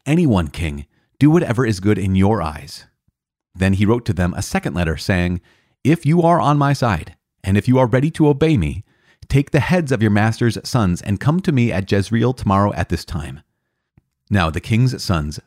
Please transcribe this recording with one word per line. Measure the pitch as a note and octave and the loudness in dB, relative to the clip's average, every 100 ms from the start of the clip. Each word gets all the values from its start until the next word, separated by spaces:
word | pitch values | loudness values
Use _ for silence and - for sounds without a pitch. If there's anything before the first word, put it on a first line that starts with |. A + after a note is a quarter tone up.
| - | -2
anyone | E3 D#3 F#2+ D#2+ | 2 4 2 0
king. | - E2 C#2+ - _ _ - | -4 -6 -8 -14 _ _ 2
Do | D3 | 4
whatever | E3+ C#3 G#2+ A2+ | 4 2 0 -2
is | F#2 | 0
good | G2 G2 | 0 0
in | G2 F#2+ | 2 2
your | G2 A2 | 4 2
eyes." | D#2+ D2 D2 - - _ _ _ _ _ _ F2+ | -2 -8 -14 -20 -20 _ _ _ _ _ _ -2
Then | F#2+ | 0
he | G2 G2+ | 2 2
wrote | A#2+ - | 2 -2
to | |
them | E2+ F2 - | -2 -2 -4
a | |
second | - F#3+ C#3+ D#2+ | -6 -6 -4 -4
letter, | D#2+ D2+ | -4 -4
saying, | - F#2 F2 F2 - _ _ _ | -2 0 0 -4 -8 _ _ _
"If | B2+ E3 C#3 | 0 0 0
you | E3+ | 2
are | E3 E3+ | 2 2
on | B2+ D3 | 2 2
my | C#3+ | 0
side, | C#3 A#2+ E2 - - _ _ | 0 0 -2 -6 -18 _ _
and | F#2+ G2+ | -2 0
if | A#2+ | 2
you | B2+ | 2
are | B2+ | 4
ready | B2+ D3+ | 2 0
to | - D3+ | 2 2
obey | C#3 D#3+ C#3 | 2 2 2
me, | D2+ F2+ - _ _ _ - | 0 -4 -12 _ _ _ -2
take | C#3+ - | 0 2
the | C#3+ | 0
heads | - F3+ C#3+ | 0 0 0
of | B2 | 0
your | A2 | 2
master's | G#2 A2 A2+ A#2 G2 | 2 2 0 -2 -2
sons | - B2+ F#2+ F2 | -2 0 0 -2
and | - G2 | -4 -2
come | - F3 | 0 0
to | F#3 | 0
me | C3+ A#2 | 0 0
at | F#2 F#2+ | -2 -2
Jezreel | G2+ F#2+ A2+ A#2+ | -2 0 0 0
tomorrow | B2+ G2 G2 G2+ | -2 0 2 2
at | - - | -2 -4
this | E2+ - | -6 -6
time." | E2 D2 C2+ _ _ _ _ _ _ _ _ - | -10 -10 -14 _ _ _ _ _ _ _ _ -4
Now | G#2 E2 | -2 0
the | D#2 | -4
king's | - A2+ B2+ G#2+ | -2 2 2 0
sons, | - E2+ D2+ C#2+ | -2 -2 -2 -8